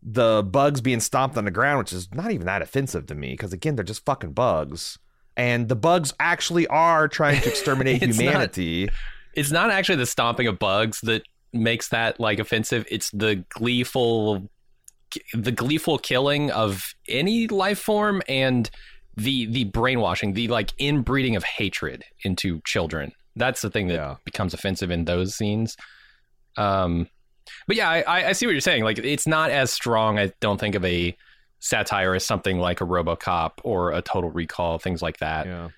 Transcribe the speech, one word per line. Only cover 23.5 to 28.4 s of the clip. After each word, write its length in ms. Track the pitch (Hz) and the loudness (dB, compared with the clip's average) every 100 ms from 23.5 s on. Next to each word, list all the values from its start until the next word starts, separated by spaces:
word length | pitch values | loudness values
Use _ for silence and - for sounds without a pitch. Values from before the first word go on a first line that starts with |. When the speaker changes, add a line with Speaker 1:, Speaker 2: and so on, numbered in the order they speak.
| 127 | 0
Speaker 2:
the 80 | 107 | -2
thing 180 | 107 92 | -2 0
that 40 | |
Speaker 1:
Yeah. 220 | 85 73 67 - | -2 -4 -10 -12
Speaker 2:
becomes 300 | - 95 - | -4 -4 -2
offensive 340 | 101 95 92 | -4 -4 -2
in 160 | 87 82 | -2 0
those 300 | 87 92 - | 0 -2 -2
scenes. 420 | 107 107 113 - - - - _ _ _ _ - | -2 0 -2 -6 -20 -20 -20 _ _ _ _ -2
Um, 500 | 104 98 92 85 85 _ _ _ - - - | 0 2 2 0 -2 _ _ _ -20 -18 -4
but 80 | 220 | 0
yeah, 140 | 190 | 2
I, 100 | 165 | 2
I, 260 | 156 175 165 | 2 2 2
I 20 | |
see 140 | 190 | 0